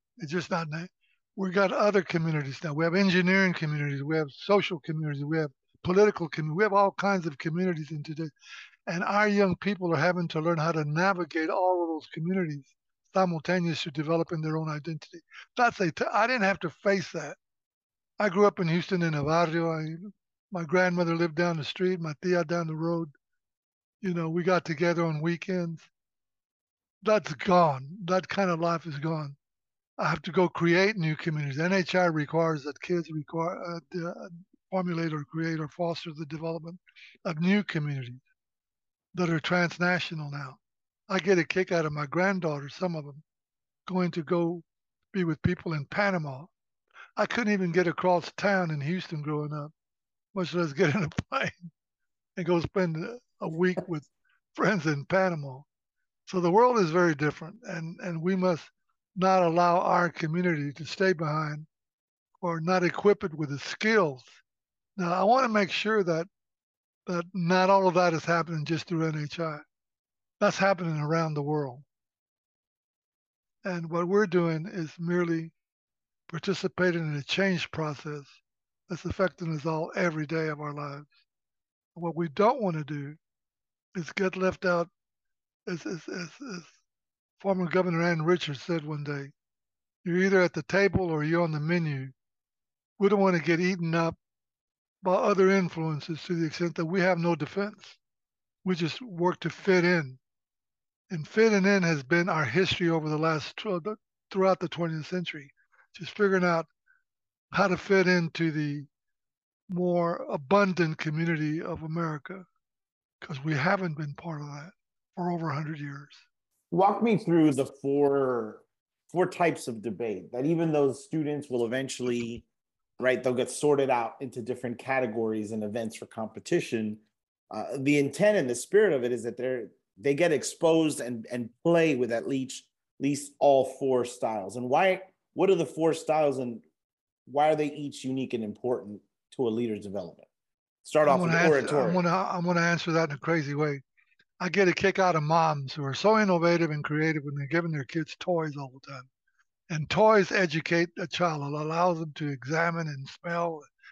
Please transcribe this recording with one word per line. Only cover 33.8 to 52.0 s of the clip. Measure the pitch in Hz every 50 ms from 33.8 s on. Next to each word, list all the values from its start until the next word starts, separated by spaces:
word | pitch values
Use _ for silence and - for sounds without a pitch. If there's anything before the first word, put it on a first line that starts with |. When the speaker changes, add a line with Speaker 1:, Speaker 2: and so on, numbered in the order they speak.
| 165 _
Speaker 1:
d-, | - 180 165
uh, | 170 - - - 196 170 170 180 _ _ _ _ _
formulate | - 190 185 180 170 165 165 165 151
or | 151 147
create | - - 160 165 165 165 156
or | 156 143
foster | - - 175 170 170 - - 170 156
the | 147 165 143
development | 156 156 160 165 165 165 156 165 175 185 _ _ _ - - - - _ -
of | 190 160 156
new | 170 180 196 208 196
communities | - - 165 147 147 143 135 127 120 123 127 - _ _ _ _ _ _ _ _ _ _ _ _ _ _ _ _ _ -
that | 185 180 165
are | 165 156
transnational | - - 180 180 175 170 - - 175 175 180 175 - - 175 156 151 143
now. | 139 143 143 131 131 - _ _ _ _ _ _ _ _ _ -
I | 196 190
get | 160 185 196 175
a | 160
kick | - - 185 185 -
out | 185 170 160
of | 156
my | 147 147 147
granddaughters, | 139 135 165 180 196 202 185 170 160 147 143 139 139 -
some | - 190 185 170
of | 156 147
them, | 143 143 143 - _ _ _ _ _ _ _ _ _ _ _ _ -
going | 185 185 180 175
to | 175 180
go | 156 - 185 170 170 165 175 175 - _ _ _ _ _ _ _ _ _
be | - 202 180
with | 165 156 -
people | - - 180 - - 185 160
in | 151 139
Panama. | - - 196 208 202 190 180 151 147 135 127 156 - _ _ _ _ _ _ _ _ _ - - - _ -
I | 214
couldn't | - - - 240 208
even | 208 196 185 175
get | 165 180 180 170
across | 156 - - 180 180 175 147 - - -
town | - 196 202 190 180 165
in | 156 147
Houston | 135 143 175 185 165 - 170 156 143
growing | 147 151 147 147 147
up, | 151 151 147 151 - _ _ _ _ _ _ _ _ _ _ _ -
much | 190 180 147 147
less | 180 170 156
get | 139 139 190 156 139
in | 214 170
a | 151
<laughs> | - - - -
plane | - 269 214 175 - _ 175 170 - _ _ _ _ _